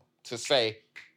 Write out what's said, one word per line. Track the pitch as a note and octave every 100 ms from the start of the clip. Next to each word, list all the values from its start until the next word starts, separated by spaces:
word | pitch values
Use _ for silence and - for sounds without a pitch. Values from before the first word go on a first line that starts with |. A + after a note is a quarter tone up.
| _ _
to | - B2
say, | - C#3 A2 A2 _ - -